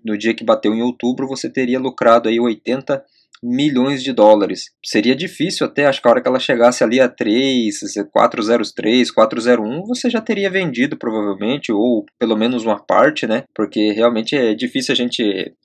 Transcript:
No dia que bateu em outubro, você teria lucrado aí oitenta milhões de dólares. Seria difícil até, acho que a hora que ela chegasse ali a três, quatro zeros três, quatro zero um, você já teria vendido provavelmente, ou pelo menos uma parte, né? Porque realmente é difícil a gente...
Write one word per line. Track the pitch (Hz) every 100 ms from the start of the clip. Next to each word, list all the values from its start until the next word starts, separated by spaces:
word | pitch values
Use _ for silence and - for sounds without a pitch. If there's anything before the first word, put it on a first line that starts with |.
No | 110 104
dia | 110
que | 113
bateu | 113 110 104
em | 113
outubro, | 123 123 123 127 131
você | 131 127
teria | 131 127 131
lucrado | 127 - 120 117 113
aí | 117
oitenta | 120 107 - 131 - 139 - _ _ _
milhões | 120 127 147 127 135 135
de | 131
dólares. | 117 107 107 95 123 - _
Seria | - 113 120
difícil | 131 180 - 175 - 131
até, | -
acho | 143 135
que | 120
a |
hora | 127
que | 131
ela | 127
chegasse | - 120 120 123
ali | 113 127
a | 123
três, | - 113 113 139 127 110 98 101 101 98
quatro | 110 113 -
zeros | 107 117 104
três, | - 110 123 117
quatro | - 110 120
zero | 117 120
um, | 107 147
você | 208 247 247
já | 233
teria | 226 202 196
vendido | 185 175 131 165 -
provavelmente, | 120 110 104 98 107 143 -
ou | 101 123 113 - -
pelo | 113
menos | 110 117 123
uma | 113 101
parte, | - 92 147 151 110
né? | 117 -
Porque | - 101 110 107
realmente | 104 117 113 110
é | 147 117
difícil | 110 123 131 127
a | 131
gente... | 123 - 107 95 - -